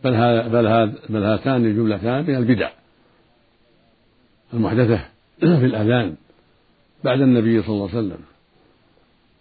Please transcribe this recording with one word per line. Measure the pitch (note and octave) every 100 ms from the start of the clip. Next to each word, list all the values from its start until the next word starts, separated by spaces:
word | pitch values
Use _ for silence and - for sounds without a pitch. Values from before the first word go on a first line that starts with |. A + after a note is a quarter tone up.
بل | C3
ها-، | A2+ A#2+ A#2 A#2+
بل | A#2+ G#2+
ها-، | A2+ G#2+ C3+ -
بل | A2
هاتان | G2+ G#2 C3+ B2+ A2+
الجملتان | G#2 A2 G2 A2+ C3 D#3+
من | C3
البدع | A#2 G#2+ D#2+ - _ _ _ _ _ _ _ _ _ _ _ _ _ _ _ _ -
المحدثة | A#2+ G2+ G#2+ A2+ G2+ - _ _
<clears throat> | - E3 D#3
في | B2+
الأذان | A2 G#2+ B2 F#2+ D#2 _ _ _ _ _ _ _ -
بعد | C3 C3
النبي | C3 A#2+ A2+ A2+
صلى | G#2
الله | G2+ G2
عليه | A2+
وسلم. | G2+ E2 - _ _ _ _ _ _ _ _ _ _ _